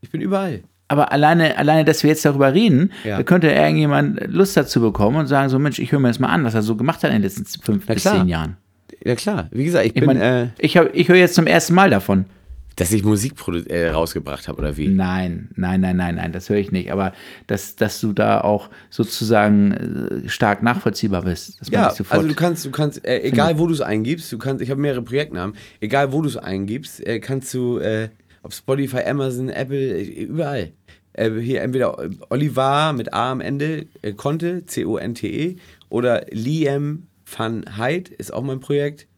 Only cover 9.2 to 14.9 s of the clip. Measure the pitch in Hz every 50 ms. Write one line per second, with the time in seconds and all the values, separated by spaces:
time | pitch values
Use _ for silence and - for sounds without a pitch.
9.2 | - 208 208 165 90 78 - 113 135 160 175 170 98 113 - - 127 139 135 131
10.2 | 101 120 127 123 120 120 113 - - 156 - 180 165 - - - 170 143 175 180
11.2 | 180 170 180 - 170 160 175 170 165 - 175 185 196 196 - 98 190 - - 190
12.2 | 92 - - _ _ _ - - - - - - 90 85 104 110 95 107 107 101
13.2 | 104 135 135 - - - 85 85 - - 76 87 85 85 78 78 82 82 - 80
14.2 | 73 71 71 69 - - 76 - 73 76 73 73 76 95